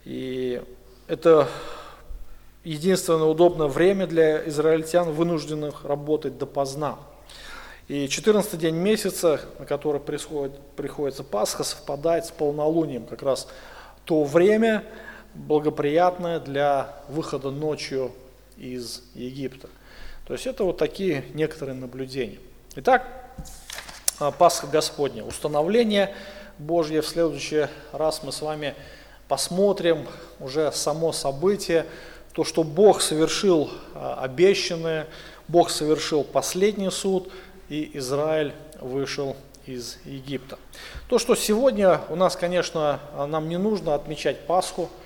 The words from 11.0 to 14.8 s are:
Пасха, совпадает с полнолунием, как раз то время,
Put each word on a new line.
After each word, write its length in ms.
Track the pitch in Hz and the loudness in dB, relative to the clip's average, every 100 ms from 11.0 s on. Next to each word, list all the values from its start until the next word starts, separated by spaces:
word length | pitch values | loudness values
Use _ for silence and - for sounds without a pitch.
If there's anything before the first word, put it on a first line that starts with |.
| 143 127 | -4 -4
Пасха, 400 | 135 202 202 - | -4 -2 -2 -2
совпадает 600 | 143 - - 143 165 165 | -6 -6 -8 -2 0 0
с 60 | 165 | -2
полнолунием, 720 | - 147 147 151 165 156 123 | -2 -2 0 2 2 0 -2
как 180 | 110 117 | -10 -6
раз 260 | 139 127 - - - - - - | 0 0 -2 -14 -18 -18 -20 -12
то 180 | - 156 | 0 2
время, 600 | 143 165 190 214 226 214 | 4 4 6 6 4 0